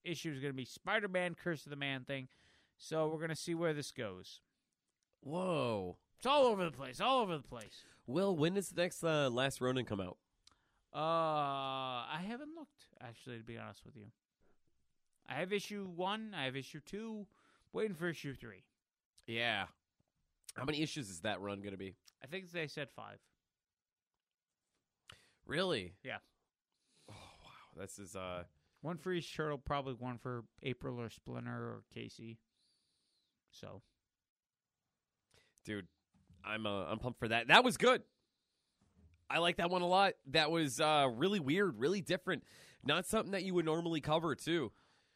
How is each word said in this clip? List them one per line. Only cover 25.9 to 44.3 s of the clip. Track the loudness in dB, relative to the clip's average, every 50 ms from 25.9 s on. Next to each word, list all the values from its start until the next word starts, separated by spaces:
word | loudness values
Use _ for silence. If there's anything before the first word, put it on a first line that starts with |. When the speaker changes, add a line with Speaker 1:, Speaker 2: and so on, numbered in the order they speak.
| -10 -14 -12
Speaker 1:
Yeah. | -10 -10 -10 -12 _ _ _ _ _ _ _ _ _ _ _ _ _ _ _ _ -20
Speaker 2:
Oh, | -18
wow. | -18 -18 -20 -20 -20 -20 -20 -20 -20 -20 -20 -14 -14 -12
This | -12 -12 -14
is, | -14 -12 -10
uh, | -8 -6 -6 -6 -6 -8 -10 _ _ _ _ _ _
Speaker 1:
One | -8 -8 -8 -6
for | -4 -2 -2
each | -2 -2 -4 -6
turtle, | -4 -4 -4 -4 -4
probably | -4 -2 -2 -2 -2 -4 -6
one | -6 -6 -6 -6 -6
for | -6 -6 -6 -6 -8 -10 _ -8 -6
April | -6 -6 -4 -4 -6 -4 -4
or | -6 -8
Splinter | -8 -12 -12 -10 -8 -8 -6 -6
or | -6 -6 -6 -6 -8 -10 -14 _ -12
Casey. | -12 -12 -12 -12 -14 -14 -14 -16 -16 _ _ _ _ _ _ _ _ _ _ _ _ _ _ _ _ _ _ _ _ _ _
So. | -20 -18 -16 -16 -16 -18 -20 _ _ _ _ _ _ _ _ _ _ _ _ _ _ _ _ _ _ _ _ _ _ _ _ _ _ _ _ _ _ -20 _ _ _ _ _
Speaker 2:
Dude, | -6 -6 -6 -6 -10 _ _ _ _ _ _ _ _ -20 -14 -8
I'm, | -6 -6 -4 -2
uh, | -2 -2 -2 -2
I'm | -2 -4 -4
pumped | -4 -6 -4 -4
for | -2 0
that. | 0 0 6 8
That | 10 10 10
was | 8 4
good. | 4 6 4 4 4 2 -6 _ _ _ _ _ _ _ _ _ _ _ _ _ _ _ _ _ _ -20 -20 -20 _ _ -2
I | 0 4
like | 4 4 4
that | 4 2 2
one | 2 2 4
a |
lot. | 6 6 6 6 6 4 0 _ 0
That | 2 4 4 4
was, | 4 4 2 2 2 4
uh, | 4 6 8 8 6 6 4
really | 4 2 2 4 2
weird, | 2 2 4 4 4 2 2 2
really | 2 2 2 2 2
different. | 0 -2 0 0 -2 -2 -2 -4 -8 -18 -20 -20 -20 -20 -6 0
Not | 2 2 2 2
something | 2 0 0 0 0 0
that | -2 0
you | 2 2
would | 4 4
normally | 4 2 2 2 0 0 0
cover, | 2 2 2 2 4 2